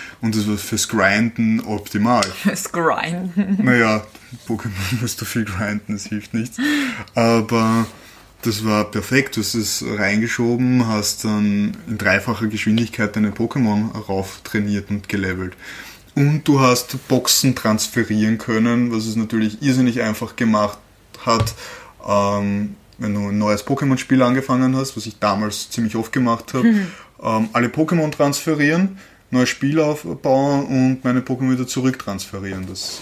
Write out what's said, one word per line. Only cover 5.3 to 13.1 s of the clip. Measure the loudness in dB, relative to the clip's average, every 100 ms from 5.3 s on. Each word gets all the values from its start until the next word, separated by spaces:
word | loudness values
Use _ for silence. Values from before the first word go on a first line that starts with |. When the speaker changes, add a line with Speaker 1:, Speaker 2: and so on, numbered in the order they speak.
| -4 -4
Speaker 1:
grinden, | -4 -4 -4 -6
das | -8
hilft | -6 -8 -4
nichts. | -4 -4 -2 -2 0 -2 -8 -6
Aber | 0 4 4 2 2 2 2 -2 -8 -20 -20 -20 -8
das | -4 -2
war | 0 0
perfekt, | 0 -4 0 0 2 -2
du |
hast | -2
es | -2 -2 -4 -4
reingeschoben, | -2 0 0 0 0 0 2 4 4 2
hast | 0 -2 -2
dann | -2 2 2 2 0 -4 -8
in | -2
dreifacher | 2 2 0 -2 -2
Geschwindigkeit | 0 2 2 2 -2 -2